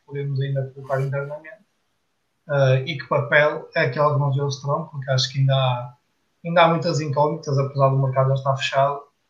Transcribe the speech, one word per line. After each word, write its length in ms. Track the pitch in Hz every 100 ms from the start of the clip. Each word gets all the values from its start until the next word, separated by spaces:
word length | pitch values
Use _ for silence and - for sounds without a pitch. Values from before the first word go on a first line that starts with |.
| -
podemos 340 | 143 143 135
ainda 300 | 139 139 127
colocar 260 | 139 131 135
internamente, 640 | 135 139 143 151 160 - _ _ _ _ _ _ _ _ -
ah, 280 | 143 135 131
e 200 | 131 -
que 100 | -
papel 600 | 147 131 139 151 151 - 165
é 120 | 147
que 100 | 156
alguns 380 | 151 135 143 135
deles 240 | 143 131
terão, 260 | 139 156 160
porque 240 | 143 131
acho 200 | 127 -
que 100 | 139
ainda 140 | 135
há, 400 | 135 127 123 123 - _ _ _ _
ainda 180 | 165 175
há 60 | 165
muitas 320 | 165 170 143
incógnitas, 580 | 156 139 151 165 151 139
apesar 300 | 135 135 135
do 100 | 135
mercado 300 | 135 131 131
já 60 |
estar 220 | 135 139 131
fechado 460 | - 139 139 143 - _